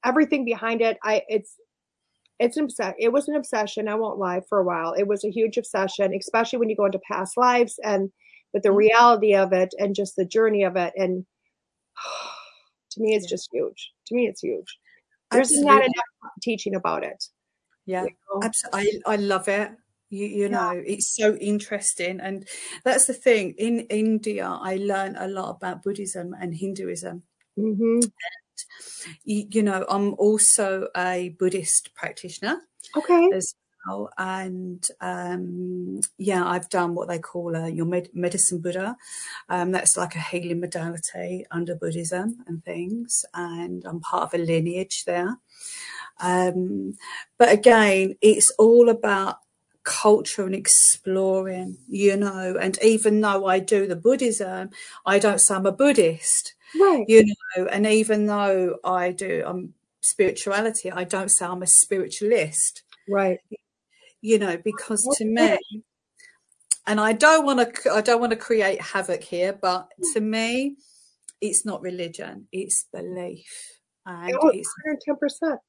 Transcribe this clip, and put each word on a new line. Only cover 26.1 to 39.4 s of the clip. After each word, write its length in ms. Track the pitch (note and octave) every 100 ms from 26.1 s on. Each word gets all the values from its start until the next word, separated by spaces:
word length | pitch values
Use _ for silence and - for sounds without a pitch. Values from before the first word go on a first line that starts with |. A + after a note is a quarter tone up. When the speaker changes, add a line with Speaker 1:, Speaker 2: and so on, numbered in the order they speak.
| F#3+ F3 F3+
Speaker 2:
and 140 | F3+ D#3+
Hinduism. 680 | F#3+ G3 F#3 F3 F3+ F3 _ _ _ -
Speaker 1:
Mm-hmm. 420 | A3 G3+ A3+ A#3
Speaker 2:
And, 80 | A#3 _ F3 - _ - - - - - - D#3+ -
y-, 200 | G#3 G#3
you 100 | G#3+
know, 220 | G#3 F#3+ F#3+
I'm 240 | G3 G3+ G3+
also 720 | G#3 G#3+ - - G3 F#3+ F#3+ -
a 320 | F3+ F3+ F3+ E3+
Buddhist 560 | F#3 F#3 D#3+ - -
practitioner 680 | - - - F3+ - G3+ E4 _ _ - -
Speaker 1:
Okay. 320 | - F4 F4
Speaker 2:
as 200 | F#3+ F3+ - _ _ F#3+
well. 220 | G3 - -
And, 720 | F#3 F#3+ F#3+ F#3 F#3 F3+ - -
um, 1040 | F3+ F3+ F3+ F3+ F3+ F3 F3+ F3+ F3+ G3 - _
yeah, 300 | G3+ F#3+ F3
I've 220 | F3+ F3
done 260 | F#3+ F3 F3
what 120 | -
they 120 | E3+
call 360 | - F3+ E3+ E3
a, 140 | E3
your 160 | D#3+ E3+
med-, 240 | F3+ F3+
medicine 480 | F3 F3 F#3 - F3+
Buddha. 340 | E3+ F3+ G3 A#3+ - - - -